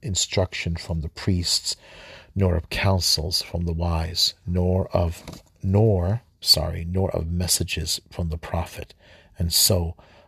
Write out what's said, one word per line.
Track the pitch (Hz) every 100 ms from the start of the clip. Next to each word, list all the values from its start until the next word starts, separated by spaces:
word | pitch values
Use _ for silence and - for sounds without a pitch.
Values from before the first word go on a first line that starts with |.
instruction | 104 90 - - 92 - 87 82
from | - 82
the | 78
priests, | - - 90 85 - - - - - - - -
nor | - 92 82
of | -
counsels | - 101 95 - - 85 -
from | - 85 85
the |
wise, | 82 87 82 82 82 - - -
nor | 90 90 92 95 90
of, | 85 85 - - _ _
nor, | 98 101 113 95 87 117 - _
sorry, | - - 82 85 85
nor | 92 95
of | 82 82
messages | 87 87 - 85 - 80 - -
from | - 85
the | 80
prophet. | - 87 82 - - - - - - -
And | 82
so | - - 95 85 - - -